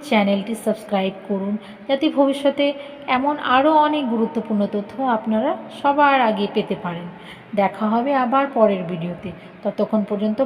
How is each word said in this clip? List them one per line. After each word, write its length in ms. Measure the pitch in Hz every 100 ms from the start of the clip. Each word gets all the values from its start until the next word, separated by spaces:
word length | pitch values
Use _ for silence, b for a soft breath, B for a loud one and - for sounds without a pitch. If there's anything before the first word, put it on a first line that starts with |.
চ্যানেলটি 520 | - 220 202 202 202
সাবস্ক্রাইব 600 | 220 220 208 - 202 190 190 -
করুন, 260 | 196 196 208 B B -
যাতে 180 | 269 311
ভবিষ্যতে 560 | 247 277 277 277 277 285 277 B B -
এমন 260 | 254 277 294
আরও 320 | - 254 294
অনেক 320 | 311 302 302 262
গুরুত্বপূর্ণ 540 | 226 220 226 214 208 202
তথ্য 360 | 208 202 -
আপনারা 480 | 269 220 220 220 269 370 - -
সবার 380 | 285 285 285 269
আগে 260 | 226 202 202
পেতে 220 | 220 - 190
পারেন। 240 | 175 170 175 - B B - 202
দেখা 300 | 196 - 214
হবে 240 | 233 262
আবার 300 | 269 247 269 277
পরের 280 | 247 214 190
ভিডিওতে। 480 | 170 180 170 175 180 - B -
ততক্ষণ 400 | 208 - 202 214 202
পর্যন্ত 300 | 202 214 220